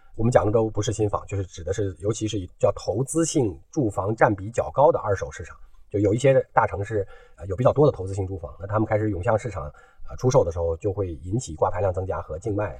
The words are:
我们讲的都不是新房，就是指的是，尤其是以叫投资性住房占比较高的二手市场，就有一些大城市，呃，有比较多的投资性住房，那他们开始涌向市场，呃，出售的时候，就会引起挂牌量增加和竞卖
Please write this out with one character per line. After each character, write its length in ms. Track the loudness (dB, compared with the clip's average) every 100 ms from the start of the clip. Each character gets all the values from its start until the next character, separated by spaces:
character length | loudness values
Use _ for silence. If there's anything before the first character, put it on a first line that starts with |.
| -12 0
我 60 |
们 80 | 4
讲 140 | 6
的 80 | 6
都 160 | 4 2
不 140 | 0
是 100 | -2
新 160 | 0 0
房， 160 | 0 -4
就 80 |
是 80 | -6
指 200 | -6 -8
的 80 | -6
是， 240 | -2 -4 -4
尤 120 | -4
其 160 | -2 -2
是 100 | -4
以 80 | -8 0
叫 120 | 0
投 300 | 0 -2 -4
资 220 | -2 -2
性 340 | 0 0 0 -2 -8
住 180 | -2 -2
房 260 | 0 -2
占 200 | 2 2
比 160 | 2 -4
较 200 | -4 -2
高 220 | 4 4
的 60 | 4
二 180 | 0 -2
手 140 | -4
市 100 | -10
场， 140 | -14 -16 -20 -20 -6
就 80 | 0
有 140 | 2
一 60 | 4
些 160 | 4 4 4
大 140 | 2 0
城 180 | 0
市， 220 | -4 -4 -4 -10 -20 -14
呃， 100 | -8
有 100 | 2
比 80 |
较 80 | 4
多 180 | 6 4
的 60 | 4
投 100 | -4
资 80 |
性 120 | -4 -4
住 120 | -6
房， 160 | -10 -12
那 60 | -4
他 120 | 0
们 80 | 2
开 120 | 0
始 120 | 0
涌 120 | -2
向 160 | 0 0
市 100 | 0
场， 240 | -8 -10 -12 -20 -14 -12
呃， 80 | -2
出 140 | 2
售 140 | 4
的 80 | 2
时 60 | 0
候， 180 | -2 -2
就 160 | -2
会 220 | -2 -4
引 240 | -6 -6 -4
起 160 | -4
挂 160 | -2 -2
牌 100 | 0
量 100 | -2
增 140 | -2
加 160 | -4 -6
和 180 | -8 -8
竞 160 | -4
卖 240 | -4 -4